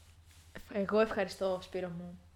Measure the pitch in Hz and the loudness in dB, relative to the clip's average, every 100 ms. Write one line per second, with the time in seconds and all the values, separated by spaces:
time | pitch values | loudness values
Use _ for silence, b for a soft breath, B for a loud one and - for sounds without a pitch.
0 | - - - - - - - 208 190 208 | -20 -20 -20 -20 -18 -18 -6 -2 2 6
1 | 220 220 190 - 190 185 - 185 180 170 | 4 4 -2 0 0 -2 -4 -4 -4 -6
2 | 175 175 - | -10 -12 -18